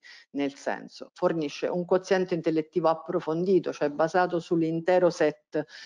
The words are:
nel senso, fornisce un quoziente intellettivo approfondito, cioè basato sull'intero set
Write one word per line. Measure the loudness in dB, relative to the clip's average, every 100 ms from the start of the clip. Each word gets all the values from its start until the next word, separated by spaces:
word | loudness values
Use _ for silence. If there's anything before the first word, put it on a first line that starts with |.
| -20 -20 _
nel | -4 -4 -4
senso, | -6 -6 -10 -16 -18
fornisce | -2 -2 0 -4 -4 -4
un | -4
quoziente | 0 0 2 0 0
intellettivo | 0 0 -2 -2 0 0
approfondito, | 0 -2 -4 -2 -2 2 2 2
cioè | -2 -4
basato | 0 0 2 0 -2
sull'intero | -2 0 0 0 2 4 4
set | 4 0 0 _ -6 -6 -12